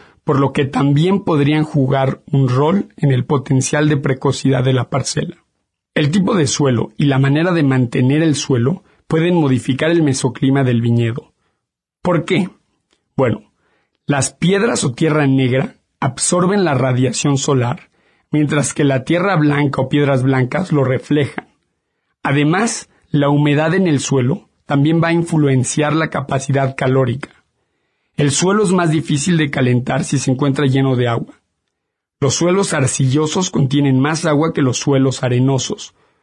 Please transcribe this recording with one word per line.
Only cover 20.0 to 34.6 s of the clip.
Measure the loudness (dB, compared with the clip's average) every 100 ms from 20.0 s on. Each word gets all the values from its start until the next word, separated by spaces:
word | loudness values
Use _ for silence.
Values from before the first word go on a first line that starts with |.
| 2 2
blancas | 2 0 0 -2 -2
lo | 0
reflejan. | 0 -2 -2 -2 -2 -6 -16 _ _ _ _ _ _ _
Además, | -4 0 0 0 -2 -6 -14 _ _
la | -2 2
humedad | 2 2 2 0
en | 0 0
el | 0
suelo | 0 0 0 -2 -8 _ -4
también | 0 2 2
va | 2
a |
influenciar | 0 0 0 2 2 0 0 0 0
la | -2
capacidad | -4 -4 -4 -2 -2 -2 -2
calórica. | 0 0 0 -2 -10 _ _ _ _ _ _ _ _ -2
El | 0
suelo | 0 2 2
es | 2
más | 2 2
difícil | 0 0 -2 0 0
de | 0
calentar | 0 0 0 0 -4
si | -2 -4
se | -2
encuentra | -2 0 0 0
lleno | 2 0 0
de | 0
agua. | -2 -6 -16 _ _ _ _ _ _ _ -4
Los | -2 0
suelos | 0 0 0
arcillosos | 0 -2 0 0 2 0 -2 -2
contienen | 0 0 2 2 2
más | 2 0 0
agua | 0 0
que | 0